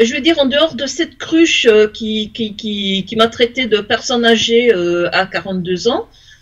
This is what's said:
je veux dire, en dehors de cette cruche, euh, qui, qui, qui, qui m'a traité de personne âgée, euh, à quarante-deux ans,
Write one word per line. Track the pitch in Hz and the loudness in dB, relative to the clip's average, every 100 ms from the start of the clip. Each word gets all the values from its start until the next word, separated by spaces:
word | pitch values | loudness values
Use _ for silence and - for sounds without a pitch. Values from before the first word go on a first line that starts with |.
je | 233 | 0
veux | 285 | 2
dire, | 311 320 | 0 2
en | 269 | 2
dehors | 285 320 | 2 0
de | 240 277 | -2 -6
cette | - 320 - | -6 -8 -8
cruche, | - 320 330 - 240 | -2 2 2 4 4
euh, | 214 214 | 4 4
qui, | 214 220 214 214 | 0 -6 -4 -6
qui, | - 214 202 | -6 -8 -8
qui, | 220 202 196 196 | -8 -6 -4 -4
qui | 185 220 | -2 0
m'a | 226 | 0
traité | - 233 262 247 | 2 -2 0 -2
de | 208 | -2
personne | 208 226 - 240 | 0 -4 -2 0
âgée, | 233 220 226 233 240 | 2 2 4 4 4
euh, | 185 175 175 175 | 2 0 0 0
à | 180 190 | -2 -2
quarante-deux | 180 196 185 175 180 226 | -6 -6 -6 -4 -2 -2
ans, | 330 466 _ _ - | -2 -4 _ _ -20